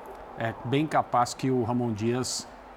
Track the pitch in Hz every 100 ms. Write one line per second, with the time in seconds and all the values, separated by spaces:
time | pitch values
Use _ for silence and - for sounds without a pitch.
0 | - - - - 117 110 123 135 156 139
1 | - 123 123 - 139 127 113 123 120 104
2 | 113 123 123 - - - -